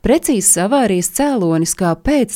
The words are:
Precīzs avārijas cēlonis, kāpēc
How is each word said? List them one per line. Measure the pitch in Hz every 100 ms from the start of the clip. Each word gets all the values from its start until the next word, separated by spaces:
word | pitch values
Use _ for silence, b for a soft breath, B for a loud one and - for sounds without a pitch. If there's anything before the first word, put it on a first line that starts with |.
Precīzs | 208 311 - 233 - 175
avārijas | 190 277 226 180 175
cēlonis, | - 285 262 170 160 165 -
kāpēc | 180 165 262 294 226